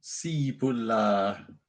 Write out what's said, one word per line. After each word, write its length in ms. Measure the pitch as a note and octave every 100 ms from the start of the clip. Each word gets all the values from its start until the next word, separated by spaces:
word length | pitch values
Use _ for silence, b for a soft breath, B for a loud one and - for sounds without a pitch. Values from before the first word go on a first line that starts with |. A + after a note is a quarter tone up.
Sea 520 | - - E3 D#3+ C#3 -
puller. 880 | C3+ A#2+ A2+ A2+ G#2+ G2+ G2 G2+ - -